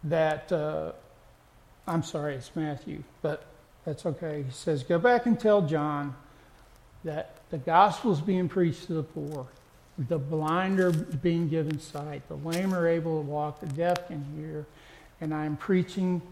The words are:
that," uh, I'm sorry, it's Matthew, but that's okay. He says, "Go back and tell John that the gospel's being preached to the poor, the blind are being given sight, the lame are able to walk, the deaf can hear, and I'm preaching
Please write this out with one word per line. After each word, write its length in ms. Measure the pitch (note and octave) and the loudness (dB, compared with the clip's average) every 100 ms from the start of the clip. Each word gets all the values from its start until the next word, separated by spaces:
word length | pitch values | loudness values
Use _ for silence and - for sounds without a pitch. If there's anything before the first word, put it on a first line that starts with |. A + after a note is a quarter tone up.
that," 480 | D3+ E3 D#3 D3+ - | 0 2 2 0 -2
uh, 400 | F3 D3+ D#3 - - - - - - _ - - - - | -2 -2 -4 -6 -10 -20 -20 -20 -20 _ -20 -20 -16 -2
I'm 160 | E3 | -2
sorry, 320 | D#3 D#3+ D3 C3+ | -2 -4 -4 -6
it's 200 | B2 - | -8 -6
Matthew, 460 | D#3 C#3+ - D3+ C#3+ - | -4 -6 -8 -12 -12 -6
but 200 | D#3 C#3+ - - - - - | -4 -4 -10 -20 -20 -12 -8
that's 200 | D3 F3 | -6 -4
okay. 380 | C#3+ D#3+ D3+ | -4 -6 -6
He 80 | C3+ | -6
says, 320 | B2+ - D3 | -6 -2 -2
"Go 160 | B2+ E3+ | 2 4
back 260 | B3 A#3+ A#3+ | 6 4 4
and 140 | A3 | 4
tell 240 | G#3+ G#3 | 6 6
John 520 | D#3 D#3 D3+ D3 C#3+ B2+ - - - - - - - - | 4 0 0 -2 -6 -10 -18 -20 -20 -20 -20 -20 -20 -12
that 340 | D#3+ D3+ - - - | -8 -6 -8 -12 -10
the 80 | D#3+ | -6
gospel's 640 | C3 E3 G3+ D#3 A#3+ D#3+ | 4 8 8 6 2 2
being 260 | E3+ F#3 F3+ | 2 2 2
preached 380 | - E3+ - - | 2 2 2 -4
to 80 | |
the 100 | D#3+ | -4
poor, 440 | D3 - D3 D3+ B2+ - - - - - | -4 -6 -8 -8 -12 -16 -20 -20 -18 -8
the 220 | B2+ E3+ | -2 -2
blind 600 | C#3 D#3 D#3 E3 F#3+ F#3+ | 0 -2 0 0 2 4
are 120 | F#3 | 4
being 580 | D#3+ - D3+ F3 E3+ E3 | 2 0 -2 0 2 2
given 300 | D#3+ D3+ D3 | 0 0 -4
sight, 480 | - D3 D3 C#3+ - | -8 -10 -10 -10 -12
the 100 | D3 | -10
lame 340 | D#3 E3 F#3+ F#3 | -4 -2 0 2
are 120 | E3+ | 2
able 320 | E3 E3 D#3 | 2 0 -2
to 40 | C#3+ | -2
walk, 340 | D3 D3+ - | -2 -4 -6
the 40 | F3+ | -8
deaf 420 | C#3 F3 F3 - | -2 0 0 -2
can 160 | D#3+ C#3+ D3+ | -8 -8 -10
hear, 300 | D#3 D3+ D3 - - - - - | -8 -8 -10 -18 -20 -20 -20 -8
and 140 | D#3+ | -4
I'm 240 | D#3 D#3 D3 | -2 -2 -4
preaching 640 | - F#3 F3+ - F#3 F3+ - | 2 2 2 0 0 0 -2